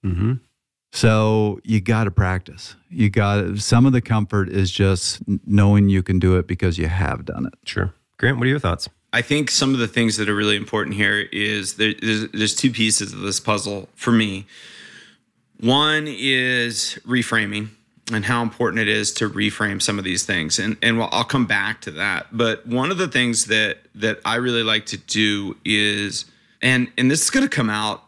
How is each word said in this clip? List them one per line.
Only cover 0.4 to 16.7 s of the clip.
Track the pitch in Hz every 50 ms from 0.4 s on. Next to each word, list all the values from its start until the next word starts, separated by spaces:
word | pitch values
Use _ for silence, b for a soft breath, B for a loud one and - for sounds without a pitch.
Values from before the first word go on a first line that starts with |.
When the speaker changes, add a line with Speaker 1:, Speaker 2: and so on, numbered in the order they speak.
| _ _ _ _ _ _ _ _ _ _ -
Speaker 2:
So | - - 120 110 107 110 107 110 110 107 107 98 - _
you | - 113 107
gotta | 92 104 113 107 113 101
practice. | 87 - 101 90 92 90 - - 71 - - - - _ _ _
You | - - 113 101
got, | 95 117 101 101 101 104 98 90 95 104
some | 104 - - 117 123
of | 135
the | 131 127
comfort | 113 - 113 110 104 92 - 104 98 90
is | - 98 92 90
just | - - 101 98 95 90 - - - - - -
n-, | 98 - _
knowing | - 101 101 101 101 104 104 101 98
you | 98 95
can | 90 - 95 92
do | 90 92 92 90
it | 85 -
because | 92 87 - 92 82 82
you | 80 78
have | 85 92 85 71 67 - -
done | - - - 65
it. | - - _ _
Speaker 1:
Sure. | - - - 92 95 - _ _ _ _ _
Grant, | - 117 135 123
what | 120
are | 131
your | 135 147
thoughts? | 131 92 82 71 - - _ _ _ _
Speaker 3:
I | - 117
think | 117 - 143 147 151 123
some | - - 143 135 135
of | 127
the | 117 104
things | - 123 117 113 104
that | 101 107 101
are | 104
really | 101 107 104 104
important | 101 101 - - 107 98 73 101
here | 98 107 101 104 104 101 - -
is | 98 104 104 107 104 95 92 -
there, | - 107 107 104 -
there's, | - 110 110 107 110 -
there's | - 104 107 107 -
two | - - 135
pieces | 120 113 110 110 104 - 104 98
of | 95 98
this | 98 101 98 -
puzzle | - - 107 101 - 104 101 101 98 - _
for | _ - -
me. | 117 113 110 104 95 95 98 B B B B B B B B B B B B B B B B _ _ _ _ _ _ _
One | 107 117 127 139 147 151 156 156 151 151
is | 135 95 120 135 135 131 127 127 127 123 120 120